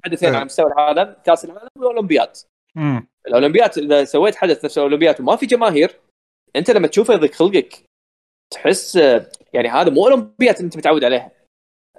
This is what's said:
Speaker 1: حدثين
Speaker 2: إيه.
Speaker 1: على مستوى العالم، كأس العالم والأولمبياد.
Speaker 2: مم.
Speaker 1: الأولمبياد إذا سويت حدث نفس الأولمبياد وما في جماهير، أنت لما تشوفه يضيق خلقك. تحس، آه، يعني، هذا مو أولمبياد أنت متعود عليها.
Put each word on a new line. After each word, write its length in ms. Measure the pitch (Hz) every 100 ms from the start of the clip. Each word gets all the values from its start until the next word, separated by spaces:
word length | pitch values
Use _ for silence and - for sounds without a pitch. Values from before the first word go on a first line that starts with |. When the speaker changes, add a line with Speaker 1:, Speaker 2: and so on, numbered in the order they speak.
| 180
Speaker 1:
حدثين 240 | 165 170
Speaker 2:
إيه. 60 | 131
Speaker 1:
على 100 | 139
مستوى 220 | - 156
العالم، 480 | 143 151 151 202 - -
كأس 200 | 165 165
العالم 240 | 185 240 -
والأولمبياد. 540 | 247 233 196 143 - - - _ _ 160
Speaker 2:
مم. 320 | 147 123 - _ -
Speaker 1:
الأولمبياد 500 | 120 143 175 233 -
إذا 260 | 147 147
سويت 320 | 139 147 196 202
حدث 300 | 190 151 147
نفس 120 | -
الأولمبياد 440 | 143 147 160 147
وما 140 | 131 226
في 100 | 247
جماهير، 540 | 240 226 151 170 - _ _ _ _ _ 135
أنت 160 | 180
لما 160 | 208 160
تشوفه 260 | - 180
يضيق 200 | 214 151
خلقك. 500 | - 170 190 - - _ _ _ _ _ _ _
تحس، 460 | - 147 190 - 185
آه، 320 | 147 117 - - _
يعني، 160 | 120 117
هذا 200 | 127 180
مو 180 | 143 214
أولمبياد 520 | 262 214 - 247 -
أنت 180 | 175 165
متعود 260 | 160 156
عليها. 280 | 123 123 - _ _ _ _ _ _